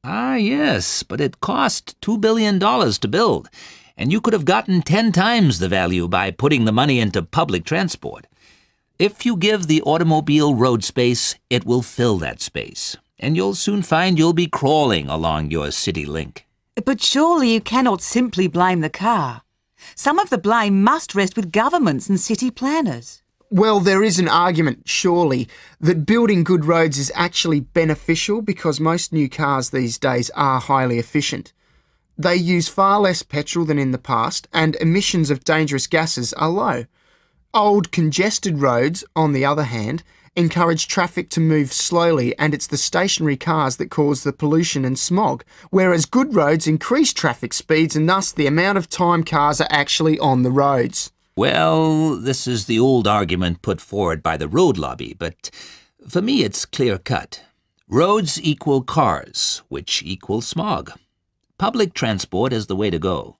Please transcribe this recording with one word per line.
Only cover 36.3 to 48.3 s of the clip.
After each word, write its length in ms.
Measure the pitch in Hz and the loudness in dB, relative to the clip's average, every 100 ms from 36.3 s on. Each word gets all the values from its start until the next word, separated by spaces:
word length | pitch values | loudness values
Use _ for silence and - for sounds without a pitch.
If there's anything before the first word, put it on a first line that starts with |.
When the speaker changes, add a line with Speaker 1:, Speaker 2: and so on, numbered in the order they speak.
Speaker 3:
are 160 | - 156 | -4 -2
low. 360 | 180 233 123 120 _ _ _ _ _ _ | 0 -2 -4 -8 _ _ _ _ _ _
Old, 380 | 220 208 208 175 | 0 2 2 0
congested 640 | - 156 143 196 - 196 151 | 0 0 0 -2 -2 -4 0
roads, 480 | 139 120 139 175 - 165 | 2 2 0 -2 -6 -2
on 160 | 156 | 0
the 140 | 139 139 | 2 0
other 200 | 147 135 | 0 -2
hand, 380 | 117 107 160 - _ _ - | -4 -6 -8 -12 _ _ -2
encourage 520 | 165 170 170 165 - | 0 2 0 0 -2
traffic 420 | - 180 - - | -2 -2 -4 -6
to 100 | - | -2
move 320 | 160 156 139 | 2 2 0
slowly, 680 | - - 170 170 156 120 - | -4 -2 2 2 2 -2 -2
and 140 | 151 | -2
it's 140 | 147 - | -2 -6
the 100 | 143 | -6
stationary 600 | - 170 196 - 156 131 | -2 -2 -2 -2 -2 -2
cars 400 | - 160 135 123 | -2 -2 -2 -4
that 140 | - | -6
cause 320 | - 143 139 | -2 0 0
the 100 | 143 | -4
pollution 500 | - 151 160 170 143 | -4 0 0 0 -2
and 140 | 131 127 | -2 -4
smog, 480 | - 180 202 131 - - - | -2 0 0 -4 -10 -20 -2
whereas 360 | 185 185 170 - | 2 4 2 2
good 280 | 247 285 | 0 2
roads 340 | 208 147 160 156 | 2 2 2 2
increase 460 | 156 - 269 285 | -2 0 2 2
traffic 400 | - 151 120 123 | 0 -4 -4 -8
speeds 420 | - - 160 160 151 | -10 0 2 2 2
and 140 | 156 | 2
thus 220 | 190 190 | 0 -2